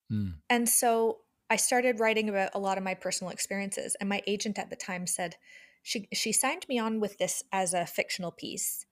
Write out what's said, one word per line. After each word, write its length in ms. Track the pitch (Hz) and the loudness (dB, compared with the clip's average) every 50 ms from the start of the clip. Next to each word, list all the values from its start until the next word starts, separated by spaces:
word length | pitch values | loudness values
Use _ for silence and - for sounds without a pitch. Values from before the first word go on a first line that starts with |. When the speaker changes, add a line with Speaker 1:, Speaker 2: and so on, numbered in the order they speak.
| _ - | _ -4
Speaker 1:
Mm. 240 | 110 107 101 92 85 76 - - | -2 -2 -2 -2 -6 -8 0 2
Speaker 2:
And 200 | 240 240 240 226 | 2 4 4 4
so 500 | - - 254 240 226 226 226 220 - - _ _ _ _ _ - | 4 4 4 4 4 6 4 2 2 -2 _ _ _ _ _ 0
I 80 | 226 - | 2 2
started 420 | - - 262 247 247 254 240 214 | 4 4 4 4 4 4 4 4
writing 300 | 226 220 220 220 214 214 | 4 4 4 4 2 2
about 220 | 196 196 190 - - | 2 2 0 0 0
a 60 | 202 | 0
lot 180 | 196 196 190 196 | 0 0 0 0
of 60 | 190 | 0
my 100 | 190 185 | -2 -4
personal 380 | 185 - - - - 185 175 | -4 -4 -4 -4 -4 -4 -6
experiences. 640 | - - - - 196 196 196 196 - - - - - - | -6 -6 -4 -4 -2 -4 -4 -4 -4 -6 -4 -6 -4 -4
And 100 | 202 196 | -2 -2
my 120 | 202 196 - | -2 -2 0
agent 320 | 196 208 202 - 220 196 196 | -2 -2 -2 -2 -4 -4 -4
at 120 | - - | -6 -8
the 60 | - | -10
time 300 | - - - 185 180 180 | -10 -8 -6 -6 -4 -4
said, 300 | 170 - - 180 165 - - _ - - - - - _ _ _ | -4 -2 -2 -4 -6 -6 -10 _ -20 -20 -20 -20 -20 _ _ _
she, 240 | - - 208 196 - - | -6 -6 -6 -6 -6 -4
she 180 | - - 226 | -4 -2 0
signed 340 | - - - 262 320 370 - - | 0 2 2 0 -2 -4 -4 -2
me 120 | 262 240 | -2 0
on 200 | 220 226 220 220 | 0 0 0 0
with 180 | 214 202 - - | 0 -2 0 -2
this 240 | 180 180 - - - - | -2 -2 -2 -4 -4 -2
as 220 | - 190 190 175 185 | 0 0 0 2 2
a 120 | 175 170 | 0 -2
fictional 460 | - - - - - - - 175 170 | 0 -2 -4 -4 -2 -4 -6 -6 -6
piece, 560 | - - - - - - - - - - - - | -8 -8 -10 -8 -6 -4 -4 -4 -6 -6 -10 -8